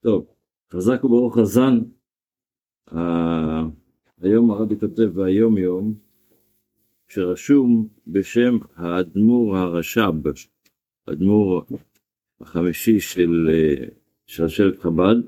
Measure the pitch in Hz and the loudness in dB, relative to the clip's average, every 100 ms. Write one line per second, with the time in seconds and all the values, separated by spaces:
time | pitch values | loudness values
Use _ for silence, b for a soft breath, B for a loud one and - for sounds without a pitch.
0 | 113 98 - _ _ _ _ 90 95 127 | 0 -2 -4 _ _ _ _ -4 -2 0
1 | 131 120 123 117 104 107 131 120 110 _ | 2 2 2 0 0 2 2 2 -2 _
2 | _ _ _ _ _ _ _ _ _ 82 | _ _ _ _ _ _ _ _ _ -6
3 | 85 85 82 82 78 80 80 78 _ _ | -4 -2 -2 -2 -2 -4 -6 -10 _ _
4 | _ _ 90 110 120 104 110 104 104 82 | _ _ 0 2 2 0 -4 -4 -6 -2
5 | 110 87 95 95 113 107 90 90 107 107 | -2 0 0 2 2 2 0 -2 -6 -8
6 | _ _ _ _ _ _ _ _ _ _ | _ _ _ _ _ _ _ _ _ _
7 | _ - 90 90 - 143 127 117 107 _ | _ -6 -4 -6 2 2 4 2 0 _
8 | - 90 95 117 123 117 - - 85 87 | -6 -4 -2 0 0 0 -4 -10 -6 -4
9 | 87 98 110 120 113 95 90 85 82 117 | -4 2 2 4 0 -2 -2 -4 -4 -2
10 | 104 78 76 69 - _ _ _ _ _ | -2 -2 -4 -6 -14 _ _ _ _ _
11 | - 73 95 107 101 90 - - _ _ | -12 -2 2 4 2 -2 -4 -16 _ _
12 | _ _ _ _ - 85 87 82 - 110 | _ _ _ _ -8 -2 -2 -2 0 0
13 | - - 87 85 80 80 78 69 - _ | 0 -2 0 2 2 2 2 0 -6 _
14 | _ _ _ - 82 - 101 - 85 82 | _ _ _ -6 -4 2 0 0 -4 0
15 | 92 117 | 2 2